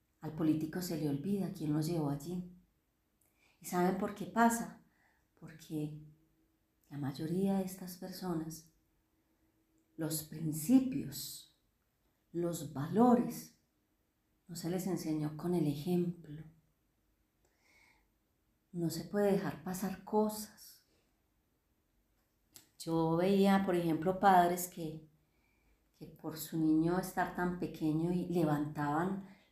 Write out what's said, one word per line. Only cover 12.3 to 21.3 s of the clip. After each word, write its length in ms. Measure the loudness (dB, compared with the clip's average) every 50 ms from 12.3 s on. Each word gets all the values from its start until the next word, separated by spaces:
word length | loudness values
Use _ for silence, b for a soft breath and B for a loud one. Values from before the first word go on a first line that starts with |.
los 420 | -6 -4 -2 -2 -4 -4 -8 -8 -6
valores, 840 | -6 -6 0 4 6 8 8 8 6 4 0 -4 -8 -12 -16 -20 _ _ _ _ _ _ _ _ _ _ _ _ _ _ _ _ _ _ -14
no 80 | -12
se 140 | -8 -4 -4
les 180 | -2 -2 -2 -2
enseñó 480 | -2 -2 -2 -2 -2 0 -2 -2 -4
con 180 | -4 -2 0 2
el 140 | 2 2 2
ejemplo. 760 | 0 0 0 2 2 2 2 0 -2 -6 -12 -14 -14 -14 -14 -16 -20 _ _ _ _ _ _ _ _ _ _ _ _ _ _ _ _ _ b b b b b b b b b b b b b b _ _ _ _ _ _ _ _ _ _ _ _
No 180 | -6 -4 -2 -2
se 140 | -2 -4 -6
puede 300 | -4 0 2 4 4 4
dejar 300 | 2 0 -2 -6 -6 -8
pasar 400 | -8 -6 -4 -4 -6 -6 -8 -8
cosas. 800 | -2 0 0 0 0 -2 -6 -10 -14 -16 -20 -20 -20 -20 -20 _ _ _ _ _ _ _ _ _ _